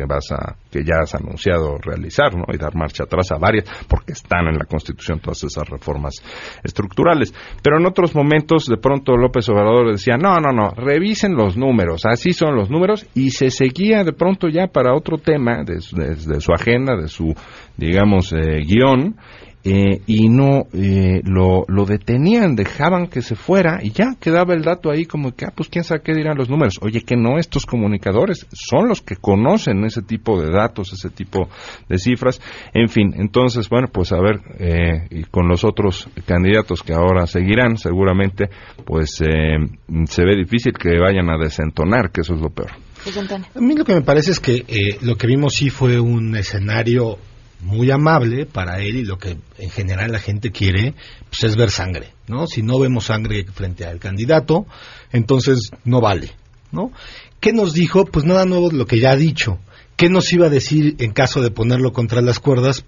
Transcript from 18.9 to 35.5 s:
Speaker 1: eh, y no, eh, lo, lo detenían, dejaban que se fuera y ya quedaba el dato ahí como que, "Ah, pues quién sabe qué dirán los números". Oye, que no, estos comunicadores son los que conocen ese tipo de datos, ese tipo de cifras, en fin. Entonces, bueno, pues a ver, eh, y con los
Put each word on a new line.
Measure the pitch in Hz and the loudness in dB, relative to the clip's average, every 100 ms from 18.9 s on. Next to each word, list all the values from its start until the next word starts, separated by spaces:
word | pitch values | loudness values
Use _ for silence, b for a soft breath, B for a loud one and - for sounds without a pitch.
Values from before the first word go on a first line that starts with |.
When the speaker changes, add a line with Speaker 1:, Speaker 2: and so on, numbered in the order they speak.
| 127 175 - B B B - 98 | 4 0 -6 B B B -8 0
Speaker 1:
eh, | 98 98 95 - | 2 2 0 0
y | 110 110 | 4 4
no, | 123 139 139 - | 6 4 2 0
eh, | 90 98 95 95 92 | -4 0 2 2 2
lo, | 98 92 92 92 - | 2 2 4 2 2
lo | 98 98 | 0 0
detenían, | 104 - 123 160 233 190 110 | -2 -2 0 2 4 2 0
dejaban | 98 - 156 180 175 | -2 -2 0 0 -2
que | 127 | -6
se | 120 113 | -6 -6
fuera | - 196 165 92 | 0 2 2 0
y | 104 | -4
ya | 110 247 254 | -2 -2 -2
quedaba | 165 170 180 | 0 2 2
el | 170 | 0
dato | 156 175 160 | 0 -2 -2
ahí | 147 165 | -2 -4
como | 151 135 | -4 -6
que, | - 156 | -6 -10
"Ah, | - | -8
pues | 156 | -6
quién | 170 | -6
sabe | 165 156 | -4 -4
qué | - | -2
dirán | 156 151 143 | -2 -2 -2
los | 123 | -2
números". | 147 127 92 | 2 0 0
Oye, | 104 113 | -4 -4
que | - 120 | -2 0
no, | 117 151 | 2 0
estos | 160 143 - | -2 -4 -4
comunicadores | 120 104 101 101 101 196 170 - | -2 0 0 0 0 0 -2 -10
son | - - 135 220 | -16 -2 2 2
los | - | 0
que | - 98 | -6 -4
conocen | - 98 127 220 147 98 | 2 4 4 2 2 0
ese | 110 117 | 0 -4
tipo | 95 110 - 95 | -6 -4 0 0
de | 78 | 2
datos, | 92 113 - 95 | 2 0 -2 -10
ese | 95 - | -10 -12
tipo | - 92 95 87 B B B - | -12 -6 -4 -4 B B B -4
de | 90 | -2
cifras, | 117 123 127 127 B B B 113 | 0 0 0 -2 B B B 2
en | 117 | 2
fin. | 113 101 - | 4 0 0
Entonces, | 101 123 127 120 101 | -2 2 2 0 0
bueno, | 117 127 | 0 0
pues | 98 90 | -2 -2
a | 90 | 2
ver, | 98 104 - - | 2 0 -6 -6
eh, | 87 82 85 80 85 | -2 0 2 0 -4
y | 82 | -10
con | 80 90 | -4 0
los | 87 | 2